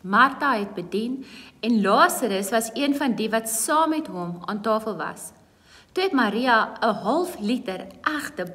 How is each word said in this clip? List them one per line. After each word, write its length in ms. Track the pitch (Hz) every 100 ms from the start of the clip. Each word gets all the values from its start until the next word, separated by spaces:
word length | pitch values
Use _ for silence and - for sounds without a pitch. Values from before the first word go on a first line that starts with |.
Martha 540 | 185 208 269 277 294 226
het 160 | 202
bedien 520 | - 170 196 233 262 - - - _
en 200 | 220 226
Lazarus 680 | 196 226 349 - 233 196 202
was 220 | 226 226
een 220 | - 285 285
van 200 | 285 208
die 140 | 220
wat 200 | 226 226
saam 400 | - - 302 320
met 180 | 311 311
hom 340 | 180 175 170 -
aan 160 | 208
tafel 360 | 220 220 220 170
was. 340 | 156 175 - - _ _ _ - _
Toe 120 | -
het 100 | 370
Maria 600 | 269 220 214 262 226 196 -
'n 140 | 233 208 190
half 340 | 294 359 -
liter 480 | 208 247 - 185 - -
egte 440 | - 302 - - 175